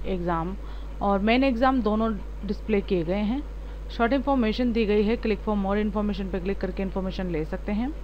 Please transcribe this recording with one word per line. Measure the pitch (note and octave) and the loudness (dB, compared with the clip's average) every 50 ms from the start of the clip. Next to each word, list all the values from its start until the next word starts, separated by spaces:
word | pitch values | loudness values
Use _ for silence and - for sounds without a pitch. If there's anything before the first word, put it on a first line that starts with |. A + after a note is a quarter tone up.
| - G3 | -2 -2
exam | F#3+ F#3 E3+ F3 E3+ E3 E3 F3 G3 - - - - - - - - - - | -2 -2 0 0 0 0 0 -2 -4 -6 -8 -10 -10 -8 -10 -10 -6 -2 0
और | G3+ G3 G3 | 2 2 4
main | G3 A3 A#3 B3+ C4+ | 4 4 4 6 4
exam | C#4 B3 A3+ C4 C4 C4+ C4 G#3+ | 4 4 4 4 4 4 4 2
दोनों | G#3 G#3 G#3+ A3+ A3+ A3 F#3 - - - - - | 2 2 2 2 0 0 -2 -6 -8 -8 -8 -6
display | G3 G#3 - - - G#3+ G3+ G3 | -4 -4 -4 -2 0 0 0 2
किए | - G3 F3+ D#3+ | 2 0 0 0
गए | D#3 F#3 G3+ G#3+ | 0 0 0 0
हैं। | G3+ A#3+ C#4+ D4 - - - - - - - - - | 0 0 -2 -4 -6 -8 -10 -10 -10 -10 -10 -10 -8
Short | - - A#3 A#3 B3+ | -2 0 2 2 2
information | C#4 A#3+ C#4+ C#4 C4 A#3 G#3+ G#3+ - B3+ B3 A3 | 2 2 2 2 2 2 2 2 2 0 2 2
दी | A#3 A3+ | 2 2
गई | F#3+ G#3 G#3 G#3+ | 4 4 4 4
है, | G3+ A#3 - | 4 2 0
click | - A3+ G#3 G3 - | 0 0 -2 0 0
for | A3 G#3+ G3+ | 0 0 0
more | G3 F#3+ G3+ G#3 G#3+ | 0 2 2 2 0
information | G#3+ F#3 G#3+ G#3 G#3 G3+ F3 G3+ F#3 F3 | 0 0 0 0 0 -2 -2 -2 -2 -4
पे | F#3+ | -2
click | E3+ F#3+ G3 - | -2 -2 -2 -2
करके | - F#3+ F#3 - G3 | -2 -4 -2 -2 -4
information | F#3+ - G3 F#3 F#3+ F3 - F#3+ F3+ | -2 -2 -2 -2 -2 -2 -2 -2 -2
ले | E3+ D3+ D#3 | -2 -2 -2
सकते | D#3 - F#3 - - G#3 | -4 -4 -6 -4 -2 -2
हैं। | G#3 A#3+ C4+ D#4+ - | -2 -2 -2 -4 -6